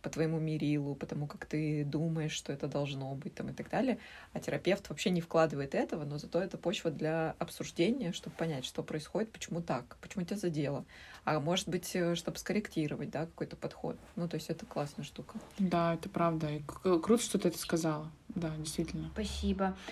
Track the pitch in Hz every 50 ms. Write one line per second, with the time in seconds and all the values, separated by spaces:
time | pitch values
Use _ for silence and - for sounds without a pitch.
0 | - - - - 160 160 165 160 160 156 156 151 151 147 147 147 143 143 139 -
1 | - - - 147 147 147 - - - - - 156 156 151 151 147 147 143 139 151
2 | 160 165 160 160 151 156 151 - - - 143 143 - 147 135 143 143 139 143 135
3 | 135 135 139 135 143 - - - - - 139 - - - - 185 226 262 220 -
4 | - - - - - - - - - - 143 - - 175 190 202 - - - -
5 | - 208 180 175 170 - - 165 160 160 151 139 139 139 - 196 277 - - 160
6 | 147 143 143 151 - - - 170 190 185 - 165 - 170 - - - 170 147 -
7 | 151 156 160 165 160 160 - - 175 - - - - - - - 170 202 233 277
8 | 220 170 175 - - - - - 170 165 147 131 127 - - - 151 - - 156
9 | 151 - - 180 220 220 - - - - 170 170 170 - - 120 - - - -
10 | - - - 190 175 175 208 208 - 175 156 147 143 143 143 127 - - - -
11 | - - - - - 143 151 151 139 160 180 190 - - 160 180 - - - 185
12 | 175 170 170 165 - - 170 - - - 180 208 208 - - 165 151 147 139 -
13 | 147 - - 139 160 165 - - 160 147 - - - 165 - - - 165 - -
14 | - - - - 170 170 - 156 - - 165 160 - - - 151 147 147 - -
15 | 147 - - - 151 - - 214 - - - - 196 180 180 170 170 170 165 160
16 | - - - - 170 170 165 160 160 151 151 151 147 - - - - 190 180 165
17 | - - 226 233 - - - 190 - 175 165 - - - - 165 165 160 156 151
18 | 156 160 - - - - - 180 165 160 156 156 156 - - - 165 - - 160
19 | 156 160 - - 214 202 - - - 202 196 185 196 190 190 - - -